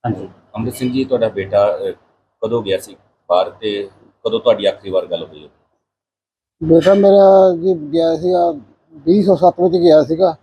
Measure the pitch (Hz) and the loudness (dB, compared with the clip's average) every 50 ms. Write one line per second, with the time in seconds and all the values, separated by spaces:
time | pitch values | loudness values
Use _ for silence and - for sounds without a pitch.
0 | _ 117 107 - - - _ _ _ _ _ 107 113 127 123 - 127 127 123 135 | _ -8 -8 -8 -10 -18 _ _ _ _ _ -10 -10 -10 -8 -6 -8 -6 -4 -4
1 | 135 131 127 117 113 110 - 98 95 98 104 101 101 104 104 - 98 95 90 _ | -4 -2 -2 -2 -2 -4 -4 -6 -8 -2 0 0 0 0 -2 -4 -6 -8 -10 _
2 | _ _ _ _ _ _ _ _ - 110 117 117 107 98 95 92 - - 98 _ | _ _ _ _ _ _ _ _ -8 -6 -4 -4 -4 -4 -6 -6 -6 -12 -20 _
3 | _ _ _ _ _ _ 87 90 95 - - _ 110 107 104 101 101 98 _ _ | _ _ _ _ _ _ -2 -2 -2 -4 -8 _ -8 -8 -8 -8 -10 -12 _ _
4 | _ _ _ _ _ 113 110 113 - 123 110 95 98 98 95 - - 98 90 92 | _ _ _ _ _ -6 -6 -4 -2 -2 -2 0 -2 -4 -4 -4 -12 -6 -6 -6
5 | 90 85 85 82 82 76 78 76 76 71 _ _ _ _ _ _ _ _ _ _ | -6 -6 -10 -10 -10 -14 -18 -20 -20 -20 _ _ _ _ _ _ _ _ _ _
6 | _ _ _ _ _ _ _ _ _ _ _ _ 165 156 160 165 151 180 196 202 | _ _ _ _ _ _ _ _ _ _ _ _ 0 2 2 4 4 4 2 4
7 | 196 196 196 202 196 190 196 190 190 190 180 165 165 190 185 165 147 147 147 165 | 4 4 6 6 6 6 6 6 4 4 2 0 -2 -2 -4 -4 -6 -6 -4 -2
8 | 165 165 165 156 165 180 180 175 175 170 160 143 - _ _ _ _ _ _ 147 | -2 -2 -2 -2 -2 -2 -2 0 -2 -2 -4 -8 -16 _ _ _ _ _ _ -10
9 | 139 160 180 208 190 196 190 156 180 180 - - 175 185 165 185 170 175 156 156 | -2 0 0 2 2 2 2 4 4 2 2 2 -2 0 0 2 4 4 4 4
10 | 151 123 165 160 190 180 160 _ | 4 2 -2 -2 -2 -2 -2 _